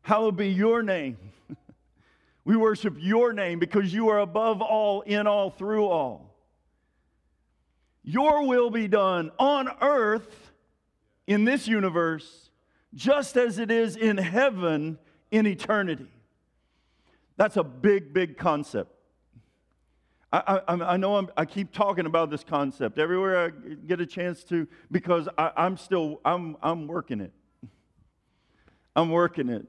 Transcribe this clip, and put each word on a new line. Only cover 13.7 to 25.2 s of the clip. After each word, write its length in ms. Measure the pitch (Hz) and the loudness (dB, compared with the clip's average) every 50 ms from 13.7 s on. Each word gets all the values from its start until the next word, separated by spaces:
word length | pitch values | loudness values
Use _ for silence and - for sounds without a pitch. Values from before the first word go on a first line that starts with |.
| 233 226 226 220 - | 2 2 2 0 0
in 200 | - 226 220 208 | 0 2 2 2
heaven 800 | 196 185 165 180 240 269 277 220 185 180 165 156 147 151 160 160 - _ _ _ _ _ _ | 2 -2 0 2 2 2 2 0 0 -2 0 0 0 -2 -4 -8 -10 _ _ _ _ _ _
in 160 | 214 220 214 | 2 2 2
eternity." 640 | 208 190 151 - - 214 208 196 180 156 131 127 110 _ _ _ _ _ _ _ _ _ _ _ _ _ _ _ _ _ _ _ _ _ _ _ _ _ | 2 0 -4 -4 -2 -2 0 0 -2 -6 -8 -10 -20 _ _ _ _ _ _ _ _ _ _ _ _ _ _ _ _ _ _ _ _ _ _ _ _ _
That's 180 | - 202 214 - | 0 0 0 0
a 80 | 220 - | -2 -4
big, 500 | - 123 131 - 208 202 196 165 139 147 | -4 -6 0 2 2 2 2 0 -2 -2
big 220 | 185 185 160 135 | -2 -2 -2 -6
concept. 540 | - 165 180 151 147 143 - - 104 87 _ _ _ _ _ _ _ _ _ _ 117 _ _ _ _ _ _ _ _ _ _ _ _ _ _ _ _ _ _ - | -4 -2 0 0 0 -4 -6 -6 -8 -8 _ _ _ _ _ _ _ _ _ _ -20 _ _ _ _ _ _ _ _ _ _ _ _ _ _ _ _ _ _ -2
I, 280 | 170 - - 190 190 190 | -2 0 0 -2 -2 0
I, 60 | - 175 180 170 175 180 | -2 -4 -2 0 0 0
I 40 | |
know 200 | 190 190 196 208 | 0 0 0 0
I'm, 120 | 202 190 175 - | 0 -2 -2 -4
I 80 | - 160 | -4 -4
keep 260 | - - 196 196 - | -4 -4 -8 -8 -8
talking 340 | - - 208 202 190 175 175 | -2 -2 0 0 0 -2 -2
about 240 | 156 165 165 165 147 | 0 0 0 0 0
this 120 | 151 143 - | -4 -10 -8
concept 540 | - 160 143 143 135 131 - 131 107 - | -4 -2 -2 -2 -2 -4 -4 -4 -4 0
everywhere 480 | 151 156 165 180 185 190 190 185 180 170 | 0 0 0 0 0 0 0 0 0 0
I 40 | 165 156 139 117 131 151 147 - | -2 -6 -10 -16 -16 -16 -16 -6
get 160 | 151 185 175 | -6 -4 -4
a 40 | 175 | -4
chance 380 | - - 185 175 180 170 - - | -8 -6 -6 -6 -6 -6 -10 -8
to 220 | _ 180 170 156 - - - _ _ | _ -4 -4 -4 -4 -10 -20 _ _
because 380 | 165 180 - 185 175 170 | -4 -2 2 2 0 0